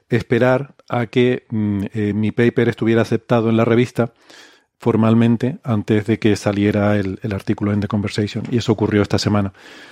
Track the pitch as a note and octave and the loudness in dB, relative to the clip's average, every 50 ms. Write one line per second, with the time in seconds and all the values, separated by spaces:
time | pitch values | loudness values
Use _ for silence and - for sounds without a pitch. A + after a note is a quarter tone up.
0 | _ - B2+ A#2 F#2+ - B2 A2+ B2 B2+ B2+ C3 C#3+ - _ _ _ - - A#2+ | _ -4 -4 -2 -2 0 0 2 2 2 2 0 -2 -6 _ _ _ -6 -4 -4
1 | A#2+ A2 - B2+ B2 B2 B2+ - - - A#2 G#2+ G#2 G#2 G2+ G2+ G2 - - A2+ | -4 -2 0 2 2 2 0 -2 -6 -6 -4 -2 -2 -2 -2 -2 -4 -4 -4 -4
2 | G#2 G#2 G2+ G#2 G#2+ G#2 - - A#2+ B2 - - A#2 A#2 A2+ - A#2 A2 A2+ A2+ | -4 -2 -2 -2 -2 -2 0 0 0 2 2 0 0 0 0 -2 0 0 2 2
3 | A2 - A#2 A2 - - B2 A#2+ A2 A2+ A2+ A2 A2+ A2+ A2+ A#2 B2 - - - | 2 0 -2 -4 -2 0 0 2 2 2 2 2 2 2 2 2 0 0 0 -2
4 | A#2 - _ _ _ - - - - - _ _ _ _ _ _ - A#2+ A2+ G#2+ | -2 -2 _ _ _ -20 -20 -20 -20 -20 _ _ _ _ _ _ -2 0 2 2
5 | A2+ A2+ A2+ A2+ A#2 A#2 A#2 A2 - B2 - - - C3+ A2+ G#2 G2 - A2+ G#2+ | 4 4 4 4 4 2 2 0 -2 -4 -6 -6 -6 -4 -4 -2 0 0 0 0
6 | G2+ - A2 - - A2 G2+ - - G#2 G2+ G2+ G2+ G#2 G#2+ G#2 G2+ G#2 G#2 G#2 | 0 0 -2 0 2 0 0 0 0 -2 -2 0 0 0 0 0 0 0 0 0
7 | G2 F#2+ F#2 - - A2 G2 G2 - - G#2+ - G#2+ G2+ G#2 G#2 G2+ G#2 - G#2 | -2 -4 -6 -8 -8 -8 -8 -6 -4 -6 -4 -4 -2 -2 -2 -2 -2 -2 -2 -4
8 | G2 G2+ - - G#2 G2+ - A2 - - B2 A#2 - - A2 - G#2+ G2+ G#2+ G#2 | -4 -4 -4 -4 -4 -4 -4 -8 -6 -4 -4 -2 0 0 0 0 0 0 2 2
9 | G2+ - - G2+ - G#2 G#2 G#2 G2+ F#2+ - - - - - - - - | 0 2 0 -2 0 0 0 0 0 -2 -6 -12 -20 -20 -20 -20 -20 -20